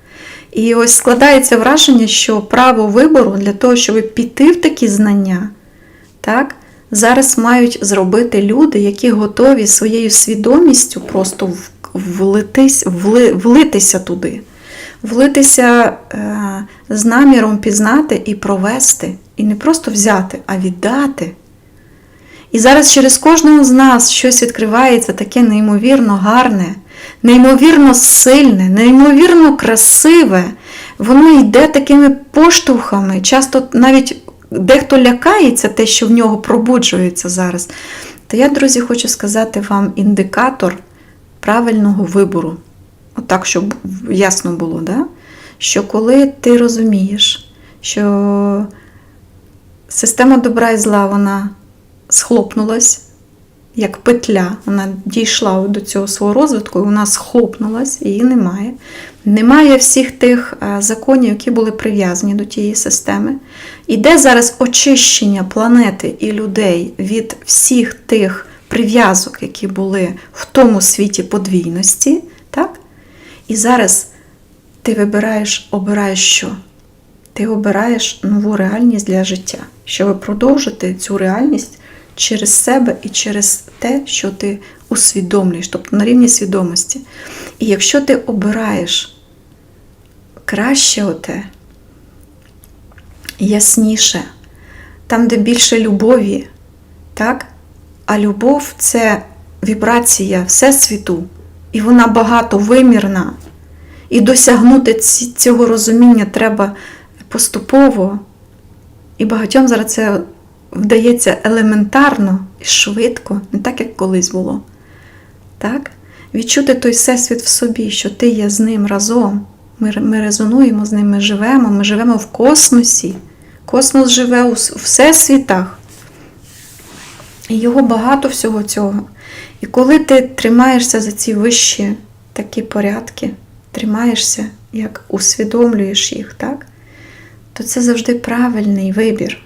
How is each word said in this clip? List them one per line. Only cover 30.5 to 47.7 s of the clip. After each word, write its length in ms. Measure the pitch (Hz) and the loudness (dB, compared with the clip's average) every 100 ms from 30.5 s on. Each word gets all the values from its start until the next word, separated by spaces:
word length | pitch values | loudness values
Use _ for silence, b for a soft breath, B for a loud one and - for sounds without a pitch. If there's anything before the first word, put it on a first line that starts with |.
| - B B B B | -8 B B B B
Воно 420 | 208 269 320 294 | 2 6 8 6
йде 260 | 214 240 302 | 6 4 4
такими 440 | 285 277 285 277 277 - | 2 4 6 6 2 -2
поштовхами, 920 | 294 330 339 - 240 - 202 196 190 | 2 4 4 0 -2 0 -2 -2 -2
часто 420 | 190 262 269 262 262 | 0 0 2 -2 0
навіть 440 | 240 254 269 262 - - - - | 2 4 4 2 -6 -16 -20 -10
дехто 480 | - 185 285 277 269 | -4 2 2 4 4
лякається 680 | 247 247 330 415 277 240 - | 4 2 2 4 4 2 -2
те, 180 | - 220 | 0 0
що 200 | - 226 | 0 2
в 40 | |
нього 280 | 233 220 214 | 2 2 -2
пробуджується 880 | - 240 226 247 - 180 180 175 180 | 0 0 2 0 0 0 -2 -4 -6
зараз. 400 | 180 180 180 - B B B B B _ | -4 -4 -4 -10 B B B B B _
То 100 | 220 | 0
я, 120 | 285 | 0
друзі, 320 | 277 269 247 | 2 0 0
хочу 280 | 240 240 226 | -2 -4 -4
сказати 560 | - 202 220 220 208 202 | -4 -4 -4 -4 -4 -4
вам 220 | 202 202 202 | -2 -2 -2
індикатор 840 | 202 196 190 - 262 269 180 - - b b b _ _ | 0 0 -2 -2 -2 -2 -6 -6 -14 b b b _ _
правильного 640 | - 220 240 220 208 196 | -4 -2 0 0 0 0
вибору. 520 | 175 196 180 175 160 175 - _ _ _ _ - | 0 0 0 -2 -6 -10 -18 _ _ _ _ -16
Отак, 300 | - 185 - | -6 -4 -2
щоб 280 | 175 202 - 190 190 233 | -4 -4 -8 -10 -12 -6
ясно 420 | 190 190 185 180 | -2 0 -2 -6
було, 280 | 170 165 170 | -6 -6 -8
да? 240 | 165 233 339 B B B B B | -6 -6 -6 B B B B B
Що 240 | - - | -4 -4
коли 440 | 196 220 220 269 277 - | -2 -2 2 4 2 0
ти 160 | 247 240 | 2 4
розумієш, 960 | 233 226 226 202 190 208 - - - b b | 2 0 0 0 -2 -2 -2 -2 -10 b b